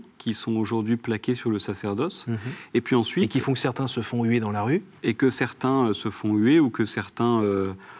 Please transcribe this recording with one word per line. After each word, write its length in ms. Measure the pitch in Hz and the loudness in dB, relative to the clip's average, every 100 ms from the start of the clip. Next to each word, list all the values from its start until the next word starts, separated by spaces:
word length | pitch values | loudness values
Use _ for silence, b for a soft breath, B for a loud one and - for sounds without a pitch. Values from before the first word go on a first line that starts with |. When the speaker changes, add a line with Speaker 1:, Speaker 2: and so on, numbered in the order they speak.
| - - | -8 -10
Speaker 1:
qui 160 | 123 | -6
sont 240 | 107 - 110 | -4 -2 -2
aujourd'hui 400 | 104 117 107 117 | 0 -2 0 -2
plaqués 360 | - 110 - | -2 -4 -2
sur 160 | 123 117 | -2 -2
le 100 | 104 | -2
sacerdoce. 680 | - 98 104 101 160 - - | -4 -6 -4 -4 -2 -4 -4
Speaker 2:
Mhm. 100 | 113 110 160 B | -6 -6 -12 B
Speaker 1:
Et 80 | 127 | -2
puis 140 | - 127 | 2 2
ensuite 280 | 110 - | 2 0
Speaker 2:
Et 40 | 208 | 0
qui 100 | 135 | 0
font 140 | 139 | 0
que 60 | 131 | 0
certains 280 | 139 120 131 | -2 -2 -4
se 140 | - | -4
font 240 | 110 120 117 | -4 0 2
huer 160 | 117 | 2
dans 100 | 107 | 0
la 120 | 104 | -2
rue. 200 | 107 170 - - | 0 0 -2 -4
Speaker 1:
Et 100 | - | -4
que 160 | 113 135 | 2 2
certains, 580 | - 127 - 131 135 117 | 2 -2 -2 0 2 2
euh, 60 | |
se 160 | 101 110 | 0 -4
font 260 | - 107 107 | -4 0 4
huer 240 | 110 165 | 6 6
ou 100 | 139 | 4
que 140 | - | 2
certains, 580 | 107 - 104 - 120 117 | -2 -4 -8 -2 2 2
euh, 320 | 104 98 98 95 B | 2 0 -2 -6 B